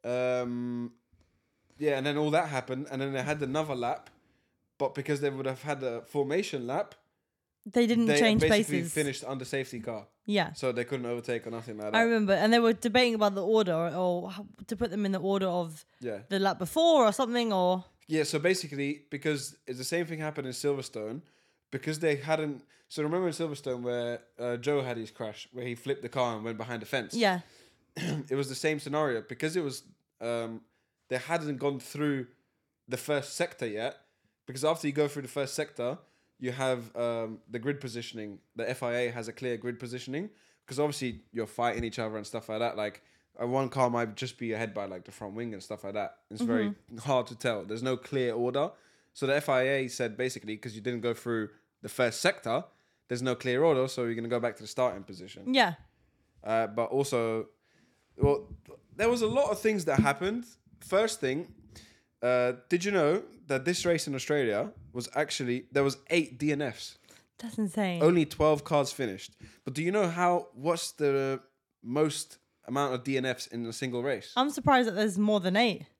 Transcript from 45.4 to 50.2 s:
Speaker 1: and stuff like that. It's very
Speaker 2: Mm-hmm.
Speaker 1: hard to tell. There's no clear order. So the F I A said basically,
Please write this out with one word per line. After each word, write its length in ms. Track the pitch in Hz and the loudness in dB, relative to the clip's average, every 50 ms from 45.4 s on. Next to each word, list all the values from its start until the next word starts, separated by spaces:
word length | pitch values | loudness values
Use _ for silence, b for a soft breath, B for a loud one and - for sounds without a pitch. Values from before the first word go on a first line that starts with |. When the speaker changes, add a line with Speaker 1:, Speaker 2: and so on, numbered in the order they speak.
| 120 117 107 | -8 -8 -8
Speaker 1:
and 80 | 95 | -10
stuff 200 | 92 - 107 101 - | -10 -10 -10 -8 -8
like 100 | 98 101 | -6 -4
that. 240 | 104 98 - - _ _ _ | -4 -4 -4 -8 _ _ _
It's 120 | 104 110 | -8 -4
very 260 | 247 226 233 - - 208 | 0 2 2 2 2 0
Speaker 2:
Mm-hmm. 280 | 202 - _ _ 120 113 | -2 -6 _ _ -16 -8
Speaker 1:
hard 280 | - 139 139 127 120 - | -2 2 2 2 2 0
to 60 | 123 | -8
tell. 280 | 110 - 127 113 104 85 | -4 -2 -2 0 -2 -4
There's 180 | 98 107 113 | -6 -6 -2
no 140 | 123 131 127 | 0 -2 -2
clear 380 | 123 - - 147 135 127 120 113 | -2 -4 -4 -2 0 0 0 0
order. 360 | 120 120 127 123 139 151 190 b b b b b b b b b | 0 0 0 2 2 0 0 b b b b b b b b b
So 120 | - 143 | -4 0
the 80 | 131 135 | 2 2
F 120 | 147 147 - | 2 2 4
I 140 | 135 127 | 4 4
A 260 | 127 135 139 135 135 123 | 4 4 2 2 0 -2
said 280 | - - 127 117 104 | -4 -4 -4 -4 -2
basically, 400 | 104 | -2